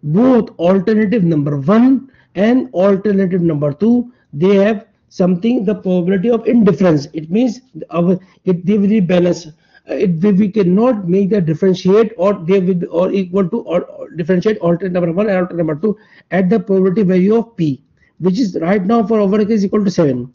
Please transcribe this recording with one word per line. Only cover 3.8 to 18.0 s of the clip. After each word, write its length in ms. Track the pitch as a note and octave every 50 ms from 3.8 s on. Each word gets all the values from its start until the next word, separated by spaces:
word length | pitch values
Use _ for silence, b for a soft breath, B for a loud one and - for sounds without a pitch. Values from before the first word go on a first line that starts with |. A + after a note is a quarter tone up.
| G3+ A3+ A#3+ A#3+ A#3+ A#3+ B B B B -
they 220 | C#3+ D#3+ F#3+ G#3
have 300 | G3 G3 G#3 A3+ G#3 - _ _ _ _ _
something, 560 | _ - F#3+ F3+ F#3 E3+ F3+ A#3 B3 B3+ G3+
the 100 | F3+ G#3
probability 540 | F#3+ - F#3+ F#3 F3+ E3+ E3+ G3 G3 F3 A#3
of 160 | A#3+ A3+ A3+
indifference. 640 | - - A#3+ G#3+ G3 F#3 - F#3+ F3+ D#3+ D3 C#3 - -
It 160 | D#3+ D#3 D#3+
means 320 | E3+ G#3+ B3+ B3+ G3+ - _ _ _ D#3+ - _
our, 280 | - E3 F3 F3 F#3+ F3+ b b b b b
it, 220 | F#3 F#3 F3 F3+
they 100 | E3 G#3
will 120 | G#3+ G3 G3
be 120 | G#3+ A3
balanced. 520 | F#3 D#3 F#3 F3 F3+ F3+ E3+ E3 - D#3 D3+ b b b b b b -
Uh, 40 | D#4
it, 160 | C4+ - F#3+ E3+ D#3+ E3
we, 80 | G#3 G#3
we 160 | F3+ G#3+ G3+
cannot 600 | - A3 G3 F3 F3+ G3+ A3+ B3+ C4 G#3 F#3+ E3+
make 220 | F3 G3 G3+ F#3
the 100 | A3 G#3
differentiate, 720 | F3 D#3 D#3+ D3+ - F#3+ F#3 F3+ - F#3 F#3+ G#3+ A#3 - -
or 180 | - E3+ G3+ G#3
they 260 | G3 E3+ D#3 F#3+ G3+
will 140 | F#3 F3+ G3
be, 120 | F3 E3+
or 240 | - - E3 F3+ F#3+
equal 380 | - G3 F#3+ F3+ F3 G3 G3 E3
to, 140 | - A#3 -
or, 200 | - - F3+ F3+
or 280 | - - - - -
differentiate 480 | - D#3 - D3 F#3 F3+ F3+ G#3+ G#3+ G#3
alternate 340 | F3+ E3+ F3 E3+ G3 F#3+ F3
number 180 | F3+ F3 E3+
one 180 | D#3+ F3+ G#3+ A3
and 100 | G3 F#3
alternate 200 | F3+ F3+ F3+ E3+
number 160 | E3+ D#3 D#3
two 240 | D3 D#3 A3 G3 b b b b b b b
at 180 | - F3+ G3 F3+
the 120 | A3 A3+
probability 420 | F3+ - F#3+ F#3+ F#3 F#3+ F3+ G3 G#3+
value 340 | F3 F#3 F#3 F#3 G3 G#3+
of 200 | A#3 A3+ A3+ _
p, 260 | - E3+ D3+ C3+ - _ _ _ _